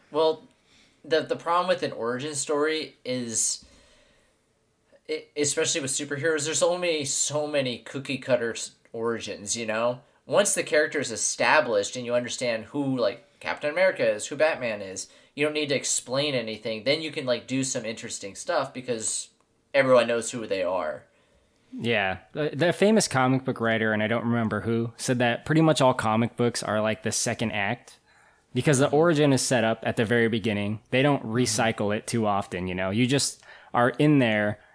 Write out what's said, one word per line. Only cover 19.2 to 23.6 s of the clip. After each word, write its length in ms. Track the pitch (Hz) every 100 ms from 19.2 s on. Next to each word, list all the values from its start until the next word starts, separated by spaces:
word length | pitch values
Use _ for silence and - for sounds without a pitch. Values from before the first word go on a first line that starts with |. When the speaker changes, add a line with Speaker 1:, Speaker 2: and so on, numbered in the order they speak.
| - _ _ _ _
Speaker 1:
everyone 320 | 139 131 127 117
knows 240 | 117 110
who 160 | 127 107
they 160 | 95
are. 420 | 90 92 78 67 - _ _ _ _ _ _ 254
Speaker 2:
Yeah. 420 | 117 113 95 90 -
The, 180 | 156 147
the 180 | 135 170
famous 360 | - 202 220 -
comic 360 | 131 127 131
book 160 | 131 117